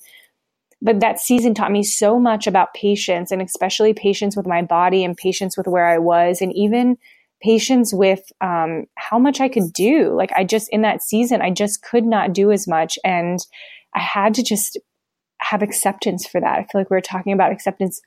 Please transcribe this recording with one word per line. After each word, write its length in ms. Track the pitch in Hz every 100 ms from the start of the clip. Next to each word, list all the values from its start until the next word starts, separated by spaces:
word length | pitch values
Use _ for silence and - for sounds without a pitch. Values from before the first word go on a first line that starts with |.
| - - _ _ _ _ _ _
but 200 | 202 214
that 180 | 214 214
season 360 | - 247 233
taught 180 | 208 -
me 100 | 202
so 380 | 202 - 208 240
much 260 | 240 214 214
about 260 | 185 -
patience, 600 | - 202 202 - 175 180
and 100 | 190
especially 500 | 185 - 190 - 214
patience 440 | 214 202 190 202 202
with 100 | 180
my 160 | 170
body 400 | 170 170 180 190
and 140 | 180 170
patience 400 | 185 180 190 -
with 100 | 185
where 200 | 180 170
I 120 | 170
was, 420 | 170 170 175 180
and 140 | 185
even 420 | - 208 240 247 240 _ _ _ _
patience 500 | 214 226 220 262 226
with, 380 | 190 190 190 - _
um, 440 | 185 170 160 160 -
how 240 | - - 226
much 220 | 277 269
I 80 | 262
could 240 | 247 170
do. 420 | 170 202 311 185 165
Like, 140 | 190 180
I 80 |
just, 240 | 190 220 -
in 120 | 214
that 200 | 220 -
season, 400 | - 214 240 233
I 80 | 180
just 320 | 180 208 -
could 240 | - 240 226
not 260 | 214 185
do 200 | 180 202
as 160 | 202 190
much. 300 | 160 160 -
And 360 | 185 180 175 180 - - - - _
I 40 | 196
had 360 | - 202 208
to 100 | 214
just 340 | 240 208 - - - _ _ _ _ -
have 200 | - 214
acceptance 640 | 208 - 196 208 220 185 -
for 140 | -
that. 180 | - -
I 40 |
feel 160 | 196 196
like 100 | 190
we 60 | 190
were 40 |
talking 320 | - 185 196
about 200 | 196 170
acceptance 480 | 196 196 - 190 -